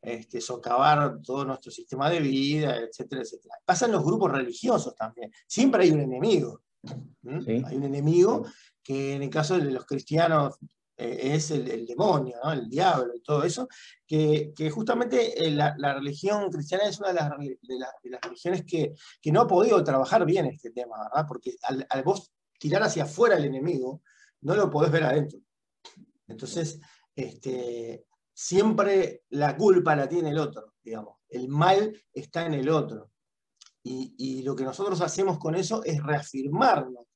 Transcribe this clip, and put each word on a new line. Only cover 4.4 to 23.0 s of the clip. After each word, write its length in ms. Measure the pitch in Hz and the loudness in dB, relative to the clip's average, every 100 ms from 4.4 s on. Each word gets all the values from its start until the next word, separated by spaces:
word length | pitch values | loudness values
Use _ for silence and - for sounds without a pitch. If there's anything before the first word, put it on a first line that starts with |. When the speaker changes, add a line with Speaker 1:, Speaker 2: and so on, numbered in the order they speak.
| 123 120 240 208 127 - | -4 -4 0 0 -2 -8
Speaker 1:
también. 360 | 110 117 113 _ _ | -10 -10 -16 _ _
Siempre 360 | - 269 220 | 2 4 6
hay 80 | 180 | 6
un 100 | 151 | 4
enemigo. 600 | 135 127 196 180 123 - _ _ - - - _ | 0 -2 2 2 0 -8 _ _ -16 -16 -16 _
¿Mm? 200 | 117 143 | -10 -8
Speaker 2:
Sí. 220 | 123 113 131 | -2 -2 -2
Speaker 1:
Hay 120 | 131 | -6
un 60 | |
enemigo 640 | 139 139 147 175 196 247 233 - _ _ | -4 -2 2 6 6 4 -4 -14 _ _
que 300 | - 135 139 139 | -8 -6 -4 -4
en 80 | |
el 60 | 135 | -4
caso 280 | 156 151 185 | -2 2 2
de 140 | 143 | 0
los 140 | 131 - | -4 -4
cristianos, 720 | 139 - 151 170 156 143 - 151 _ _ _ | -8 0 2 4 4 2 -4 -20 _ _ _
eh, 380 | 120 - 131 156 | -8 -4 0 0
es 160 | 151 | 0
el, 180 | 147 123 | -4 -2
el 140 | 113 113 | -6 -6
demonio, 520 | 120 208 156 127 120 | 0 2 2 0 -6
¿no? 80 | 135 | -4
El 180 | 151 113 | -4 -4
diablo 460 | 131 185 151 123 120 | 0 2 2 -2 -6
y 60 | |
todo 220 | 113 147 | -2 0
eso, 240 | 165 170 254 - - - _ | 0 -4 -8 -12 -20 -20 _
que, 480 | 156 156 151 151 - | 0 2 2 0 -4
que 140 | 156 | -6
justamente, 760 | 151 220 233 240 254 226 - 160 | -4 -2 0 2 2 0 0 0
eh, 40 | |
la, 220 | 147 147 147 | 2 0 0
la 160 | 143 | -2
religión 580 | 135 143 147 190 208 196 | -2 -6 -6 -2 -2 -2
cristiana 320 | 170 147 185 | -6 -4 -2
es 160 | 208 196 | -2 -2
una 80 | 196 | -2
de 40 | |
las 160 | 180 151 | 0 -2
re-, 280 | 143 143 131 | -4 -10 -12
de 180 | - 127 | -10 -8
la, 80 | 131 - | -8 -14
de 60 | 123 | -16
las 120 | 123 | -12
religiones 420 | - - 175 180 - | -12 -8 -4 -4 -2
que, 280 | 170 147 - - - | -2 -2 -6 -20 -8
que 100 | 151 | 2
no 100 | 160 | 4
ha 60 | 214 | 6
podido 340 | 180 233 202 | 6 6 4
trabajar 420 | 156 135 127 170 165 | 4 2 4 2 4
bien 200 | 185 131 | 2 0
este 240 | - 117 | -4 -12
tema, 260 | 123 120 110 | -10 -10 -10
¿verdad? 220 | 110 135 156 | -4 -2 -2
Porque 280 | 120 123 120 | -6 -10 -8
al, 240 | - 131 135 | -4 -4 -4
al 140 | 135 | -2
vos 300 | 135 135 - _ _ _ | 0 0 -2 _ _ _
tirar 240 | 156 185 | 0 2
hacia 200 | 214 160 | 2 0